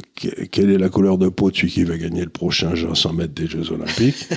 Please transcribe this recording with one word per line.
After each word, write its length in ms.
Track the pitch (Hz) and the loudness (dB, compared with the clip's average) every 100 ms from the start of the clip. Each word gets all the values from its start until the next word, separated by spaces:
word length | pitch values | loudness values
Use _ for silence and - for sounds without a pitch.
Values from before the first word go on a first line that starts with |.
| - - | -10 -10
que-, 300 | - - 90 | -8 -6 -4
quelle 240 | - 98 | 2 4
est 60 | 98 | 4
la 120 | 92 | 4
couleur 280 | 101 98 92 | 4 4 4
de 120 | 92 | 2
peau 220 | - 98 | 2 0
de 40 | - | 2
celui 160 | 87 | 0
qui 120 | - | 0
va 140 | 87 82 | 0 -2
gagner 260 | 82 87 | -4 -4
le 60 | 85 | -4
prochain 460 | - 87 - 85 82 | -4 -2 0 0 0
jeu 140 | 82 | -2
à 40 | 80 | 0
cent 180 | - | 0
mètres 200 | 82 82 | -2 -4
des 140 | 73 80 | -4 -6
Jeux 240 | 80 80 | -4 -6
Olympiques, 560 | 78 76 - 120 143 - | -6 -4 2 2 2 -4